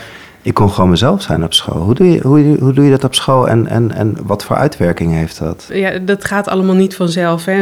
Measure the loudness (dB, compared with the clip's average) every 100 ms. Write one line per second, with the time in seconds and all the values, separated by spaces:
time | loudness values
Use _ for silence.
0 | -12 -20 -20 -10 -4 0 0 2 2 2
1 | 2 0 -2 -2 0 -2 -2 -4 -2 2
2 | 2 2 4 4 4 2 2 4 4 4
3 | 0 -2 0 2 2 2 2 0 0 0
4 | -2 -4 -4 -6 -4 -2 -2 0 -2 0
5 | -2 -2 -4 -6 -8 -8 -8 -4 -4 -4
6 | -4 -4 -2 -4 -2 -2 2 2 0 0
7 | -4 -2 -2 -2 -2 0